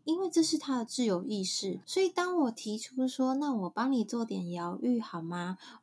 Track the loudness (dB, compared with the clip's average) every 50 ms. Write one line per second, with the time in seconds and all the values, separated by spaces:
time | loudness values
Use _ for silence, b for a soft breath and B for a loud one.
0 | -2 0 0 2 2 2 4 4 4 4 4 0 0 0 -2 -2 -2 -2 -2 0
1 | 2 2 2 2 0 0 -2 -2 -2 -2 -2 -2 -2 -4 -4 -6 -6 -2 0 2
2 | 2 2 2 2 0 2 2 2 2 2 0 -2 -6 -6 -6 -6 -6 -6 -2 0
3 | 0 0 2 2 2 2 2 2 0 0 0 0 -2 -4 -2 -2 0 2 2 2
4 | 2 0 -2 -4 -2 -2 -4 -4 -4 -4 -4 -4 -4 -4 -4 -2 0 2 2 2
5 | 0 -4 -8 -8 -6 -6 -4 -4 -4 -4 -6 -8 B B B B